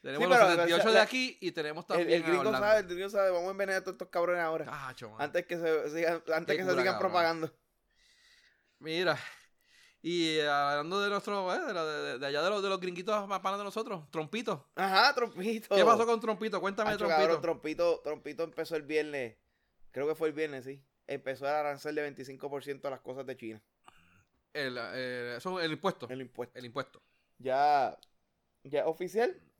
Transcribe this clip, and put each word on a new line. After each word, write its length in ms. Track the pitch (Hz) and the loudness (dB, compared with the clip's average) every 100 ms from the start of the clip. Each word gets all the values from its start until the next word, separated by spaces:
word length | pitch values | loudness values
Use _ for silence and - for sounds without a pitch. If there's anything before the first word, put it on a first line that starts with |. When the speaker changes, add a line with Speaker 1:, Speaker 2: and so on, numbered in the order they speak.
Speaker 1:
Tenemos 240 | - 139 | -6 -2
Speaker 2:
Sí, 60 | 170 | 6
Speaker 1:
los 80 | 247 | 8
Speaker 2:
pero 120 | 196 | 8
Speaker 1:
setenta 180 | 170 170 | 6 4
y 40 | |
ocho 120 | 170 202 | 4 6
Speaker 2:
la, 40 | |
Speaker 1:
de 60 | 220 | 6
Speaker 2:
la, 40 | |
Speaker 1:
aquí 340 | 214 262 254 - | 6 2 -4 -4
y 120 | 185 | -8
tenemos 320 | 156 151 151 | -4 -6 -6
Speaker 2:
el, 20 | 170 | -4
Speaker 1:
también 220 | 175 170 | 0 4
Speaker 2:
el 120 | 170 | 2
Speaker 1:
a 40 | 160 | 4
Speaker 2:
gringo 140 | 175 | 2
Speaker 1:
Orlando. 180 | - - 208 | 2 2 4
Speaker 2:
sabe, 140 | 220 | 4
el 60 | 185 | 2
gringo 200 | 175 196 | -6 -4
sabe, 220 | 208 196 | 2 2
vamos 160 | 180 180 | 2 -2
a 40 | |
envenenar 280 | 196 196 190 | -4 -2 -2
a 40 | |
todos 100 | 185 | -4
estos 140 | 175 180 | -10 -6
cabrones 340 | 180 175 175 | -2 0 0
ahora. 220 | 165 160 | 0 -2
Speaker 1:
Tacho, 460 | 147 147 135 127 117 | -6 -10 -12 -12 -16
mano. 120 | 107 | -8
Speaker 2:
Antes 240 | 147 170 175 | -4 -4 -4
que 100 | 175 | -4
se 320 | 165 156 143 | 0 0 0
sigan, 320 | 156 165 165 - | -2 0 -2 -2
antes 220 | 160 170 151 | -2 0 -2
Speaker 1:
Qué 60 | |
Speaker 2:
que 20 | |
se 60 | 185 | 2
sigan 40 | |
Speaker 1:
cura, 100 | 175 | 2
cabrón. 140 | 185 - | 2 0
Speaker 2:
propagando. 560 | 185 180 165 165 156 _ _ _ _ _ _ _ _ _ _ _ _ _ | 0 2 2 0 -4 _ _ _ _ _ _ _ _ _ _ _ _ _
Speaker 1:
Mira, 380 | 151 160 180 147 - - _ _ _ _ _ _ | -8 -2 0 0 -4 -16 _ _ _ _ _ _
y, 380 | 156 175 165 156 | -4 0 2 2
eh, 100 | 147 | 2
hablando 520 | 143 143 147 151 196 | 2 2 0 -2 -2
de 100 | 202 | 0
nuestro, 440 | 202 202 202 185 | -2 -2 -4 -2
eh, 60 | 214 330 | -2 -2
de 60 | |
la, 120 | 185 | -4
de, 180 | 156 151 | -2 -4
de, 160 | 147 127 | -4 -4
de 80 | 139 | -4
allá 160 | 143 | 0
de 80 | 170 | 0
los, 120 | 208 | 0
de 60 | 196 | -2
los 120 | 190 | -2
gringuitos 480 | 180 175 185 214 202 | -4 -6 -2 -2 -2
más 120 | 196 | -4
panas 180 | 185 196 | -4 -4
de 60 | |
nosotros, 460 | 202 208 226 190 151 | -6 -8 -8 -8 -8
Trompito. 600 | 165 156 220 240 170 - | -8 -6 -6 -4 -6 -8
Speaker 2:
Ajá, 400 | - 190 190 247 | -4 2 6 6
Trompito. 600 | 269 233 165 190 220 - | 4 -2 -2 -4 -4 2
Speaker 1:
¿Qué 100 | 202 | 6
pasó 200 | 214 226 226 | 8 8 4
con 140 | 226 | 2
Trompito? 400 | 226 208 214 196 | 0 -2 -2 -2
Cuéntame 300 | 185 196 214 | -2 0 -2
de 40 | 208 | 0
Speaker 2:
Hacho, 80 | 208 | 2
Speaker 1:
Trompito. 200 | 160 156 | 4 4
Speaker 2:
cabrón, 140 | 165 | 4
Trompito, 580 | 170 151 156 156 170 160 | 2 -2 -4 0 2 2
Trompito 400 | - 151 151 147 | -2 -6 -8 -8
empezó 320 | 165 - 160 160 | -8 -6 -4 -6
el 60 | |
viernes. 540 | 139 151 151 143 120 110 _ _ _ _ - | -2 -2 0 -4 -6 -10 _ _ _ _ -14
Creo 160 | - 143 | -6 -4
que 60 | |
fue 140 | 156 160 | 0 -2
el 60 | |
viernes, 300 | 151 156 139 | -2 -6 -6
sí. 180 | 127 139 _ _ - | -12 -16 _ _ -10
Empezó 380 | 139 - 131 139 | -8 -6 -6 -2
el 60 | |
arancel 420 | 151 147 139 151 | -2 -2 -4 -6
de 80 | 151 | -4
veinticinco 480 | 147 139 131 135 147 | -6 -8 -14 -10 -8
por 140 | 139 | -8
ciento 240 | 135 139 143 | -8 -8 -6
a 20 | |
las 100 | 131 | -8
cosas 240 | - 131 127 | -10 -12 -10
de 100 | 127 | -10
China. 260 | 113 110 _ _ - _ _ _ _ _ _ | -10 -12 _ _ -20 _ _ _ _ _ _
Speaker 1:
El, 240 | 147 139 123 | -8 -6 -6
eh, 560 | 113 113 127 123 120 120 | -6 -6 -6 -6 -8 -8
eso, 220 | 185 185 | -8 -4
el 120 | 165 | -4
impuesto. 360 | 151 196 - 117 | -2 -4 -4 -8
Speaker 2:
El 120 | 127 | -10
impuesto. 360 | 131 - 120 - | -12 -10 -12 -12
Speaker 1:
El 60 | |
impuesto. 380 | 123 120 131 - _ _ _ _ | -12 -8 -8 -12 _ _ _ _
Speaker 2:
Ya, 580 | 123 131 147 147 123 80 - _ _ _ _ _ | -2 2 4 4 2 -4 -20 _ _ _ _ _
ya 220 | 135 143 156 | -6 -2 -2
oficial. 540 | 160 180 185 247 370 _ | -2 -4 0 -2 -2 _